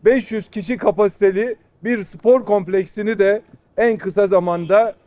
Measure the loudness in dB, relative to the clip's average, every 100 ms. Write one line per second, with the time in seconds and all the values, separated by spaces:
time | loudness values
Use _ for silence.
0 | 4 2 0 -8 -8 -10 -6 -2 -2 0
1 | 0 2 0 0 -4 -6 _ _ -4 -4
2 | -6 -4 2 2 2 -2 0 -4 -4 -6
3 | -4 0 2 2 -4 -20 _ -2 0 0
4 | -4 0 2 2 0 -4 2 2 2 -4